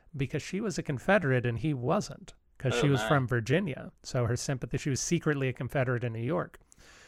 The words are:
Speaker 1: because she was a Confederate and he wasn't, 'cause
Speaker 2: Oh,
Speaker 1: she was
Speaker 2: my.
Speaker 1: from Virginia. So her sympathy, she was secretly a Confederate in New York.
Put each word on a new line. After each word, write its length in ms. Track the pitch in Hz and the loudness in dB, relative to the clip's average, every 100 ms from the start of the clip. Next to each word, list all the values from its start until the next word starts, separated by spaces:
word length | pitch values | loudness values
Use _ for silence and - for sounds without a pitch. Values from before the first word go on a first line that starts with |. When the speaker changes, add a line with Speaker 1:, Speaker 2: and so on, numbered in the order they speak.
| _ 143 | _ -6
Speaker 1:
because 260 | 135 147 | -4 -4
she 180 | - 185 | -4 -4
was 180 | 226 143 | -4 -4
a 40 | |
Confederate 640 | - 135 - 202 143 127 120 | -4 -2 4 4 4 2 2
and 120 | 117 | 0
he 140 | 156 | 0
wasn't, 600 | 135 123 185 - - - - _ - | 0 0 0 -2 -10 -18 -20 _ -4
'cause 140 | 131 | 0
Speaker 2:
Oh, 60 | 120 | 4
Speaker 1:
she 60 | 143 | 4
was 120 | 135 | 4
Speaker 2:
my. 80 | 110 | 4
Speaker 1:
from 180 | 147 123 | 2 2
Virginia. 640 | 123 110 156 196 - - - | 0 2 0 0 -4 -10 -14
So 240 | - 131 120 | -4 0 0
her 100 | 120 | 0
sympathy, 420 | - 135 127 135 | -2 -4 -4 -4
she 120 | 151 | -2
was 100 | 123 | -2
secretly 480 | - 170 160 143 131 | 0 0 0 0 -2
a 40 | |
Confederate 520 | - 127 143 127 120 | -4 -4 -2 0 0
in 80 | 120 | -2
New 80 | 113 | -4
York. 400 | 120 170 - - _ - - - | -2 -2 -4 -10 _ -20 -20 -20